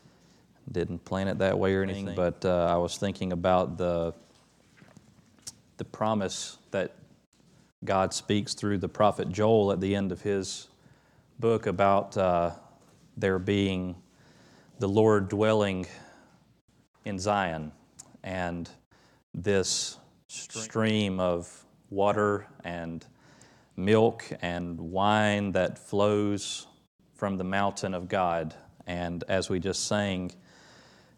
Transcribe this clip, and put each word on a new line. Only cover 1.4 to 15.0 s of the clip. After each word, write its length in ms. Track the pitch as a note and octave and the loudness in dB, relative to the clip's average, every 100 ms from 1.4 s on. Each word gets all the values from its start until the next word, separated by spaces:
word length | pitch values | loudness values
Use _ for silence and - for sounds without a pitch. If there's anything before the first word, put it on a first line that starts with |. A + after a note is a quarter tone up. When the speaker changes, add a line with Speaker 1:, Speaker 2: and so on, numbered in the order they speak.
| F#2+ F#2+ | 0 2
Speaker 1:
way 180 | F#2+ F#2+ | 2 2
or 60 | |
anything, 260 | F#2+ G2 G2 | 0 -4 -6
Speaker 2:
Anything. 80 | F#2+ | -2
Speaker 1:
but, 280 | F2 E2+ | -2 0
uh, 220 | F#2 F2 E2+ | 0 2 2
I 100 | F2 | 2
was 220 | F2 - | 0 -2
thinking 340 | G2+ F2+ F#2 | -4 -4 -4
about 460 | F2 F#2 F2+ F2+ E2+ | 0 4 4 2 -2
the, 340 | F2 E2+ E2+ - - _ _ _ _ - - - - _ _ _ - - _ - | -2 0 -2 -6 -16 _ _ _ _ -20 -20 -20 -20 _ _ _ -20 -20 _ -14
the 60 | |
promise 760 | - - A2 G#2+ F#2+ - - - - | -10 -2 0 2 0 -4 -10 -14 -6
that 240 | G2 - - - _ _ _ _ _ _ - | -2 -2 -6 -20 _ _ _ _ _ _ -10
God 280 | G2 F#2+ F#2+ | 0 2 2
speaks 420 | - - G#2 - | -2 -2 -2 -2
through 240 | - G#2 G2 | -4 -2 -2
the 100 | F#2 | -2
prophet 420 | - G#2 - - | 2 2 2 -4
Joel 400 | F#2 G#2+ A2+ G2+ | 0 4 4 4
at 100 | F2+ | 2
the 140 | G2 | 0
end 160 | G2+ G2 | 0 0
of 100 | F2 | -4
his 460 | G#2 G2 F#2 - - _ - _ _ _ _ - | -2 -2 -4 -10 -14 _ -20 _ _ _ _ -2
book 280 | A2+ A2 G#2 | 0 2 0
about, 500 | F#2 G2 G2 - G#2 | 4 6 4 2 0
uh, 320 | F#2 F2 E2+ - - - _ _ - - | 2 2 0 -4 -18 -20 _ _ -18 -4
there 220 | G2+ F#2+ | 0 0
being 560 | F#2+ G2+ G2 F#2 F2+ F2+ - _ - - - - - - | 0 2 2 0 -4 -8 -16 _ -20 -20 -20 -20 -18 -4
the 80 | G2 | 0
Lord 400 | G#2 | 4